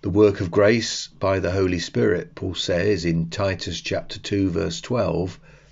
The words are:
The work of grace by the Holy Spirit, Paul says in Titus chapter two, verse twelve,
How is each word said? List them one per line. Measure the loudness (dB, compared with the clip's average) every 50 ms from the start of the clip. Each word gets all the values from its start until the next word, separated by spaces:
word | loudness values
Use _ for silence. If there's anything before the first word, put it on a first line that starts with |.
The | -4 0
work | 4 6 6 6 6 2
of | -4 0
grace | 2 4 6 6 6 4 0 -4 -6 -8 -10 -12
by | -10 -4 0 0 0 2
the | 0 0
Holy | 0 2 2 2 0 -2
Spirit, | -4 -4 -2 0 2 2 2 0 -2 -8 -12
Paul | -8 -6 -6 -6
says | -4 -4 -2 0 0 2 2 0 0 0
in | 0 0 0 0 -2
Titus | -4 -2 -2 -2 -2 -2 -4 -8 -8 -6
chapter | -6 -4 -4 -4 -6 -8 -14 -12
two, | -6 -2 0 2 2 2
verse | 0 0 -2 -2 -4 -6
twelve, | -6 -4 -2 0 0 0 0 0 -2 -2 -6 -10 -20 -20 -20 -20 -20 -20